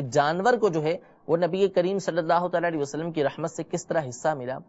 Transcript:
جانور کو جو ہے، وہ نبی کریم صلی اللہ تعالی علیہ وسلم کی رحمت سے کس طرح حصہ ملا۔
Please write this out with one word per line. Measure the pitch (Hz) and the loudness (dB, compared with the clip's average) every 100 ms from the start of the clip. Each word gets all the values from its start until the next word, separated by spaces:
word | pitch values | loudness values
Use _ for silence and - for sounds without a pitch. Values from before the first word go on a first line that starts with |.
| 131 | 0
جانور | 143 147 175 226 240 | 2 2 2 2 2
کو | 208 | 2
جو | 160 | 2
ہے، | 156 - - _ - | -2 -4 -8 _ -2
وہ | 170 | 0
نبی | 170 190 196 | 2 2 2
کریم | 185 175 196 | 2 2 0
صلی | 185 170 | -2 -2
اللہ | 165 175 175 | 2 2 2
تعالی | 175 175 | 0 0
علیہ | 160 | -2
وسلم | 135 147 165 | -4 -4 -4
کی | 160 | 0
رحمت | 135 - - | -2 -2 -6
سے | - 160 | -6 -6
کس | 175 - | -8 -2
طرح | 165 131 | -2 -2
حصہ | - 156 143 | -2 -2 -2
ملا۔ | 123 139 | -6 -8